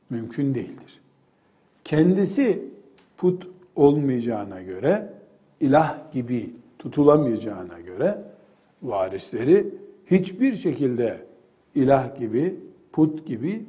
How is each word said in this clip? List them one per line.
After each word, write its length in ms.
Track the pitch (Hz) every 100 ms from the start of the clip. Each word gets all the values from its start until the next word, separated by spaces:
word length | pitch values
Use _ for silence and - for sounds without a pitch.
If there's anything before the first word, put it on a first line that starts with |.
| -
mümkün 460 | 117 113 - 139 123
değildir. 460 | 90 - - _ _ _ _ _ _ _ _ _
Kendisi 800 | - 151 175 190 190 - 254 170 - - _ _ _ -
put 300 | 180 180 - - _ -
olmayacağına 840 | 143 147 139 123 117 110 101 92
göre, 520 | 92 92 135 208 208 - - _ _ -
ilah 520 | 139 139 127 - -
gibi 440 | 135 120 123 - - - _
tutulamayacağına 1000 | 135 147 147 151 135 107 107 98 87 85
göre 420 | 87 92 170 208 - - _ _ _ _
varisleri 880 | 143 101 92 95 - 110 123 196 202 - - - -
hiçbir 500 | 185 185 - 269 208
şekilde 720 | 180 139 135 120 113 92 - _ _ _ _ 147
ilah 440 | 131 135 123 -
gibi, 400 | 113 117 175 196 - - _
put 360 | - 156 156 -
gibi 380 | 117 147 220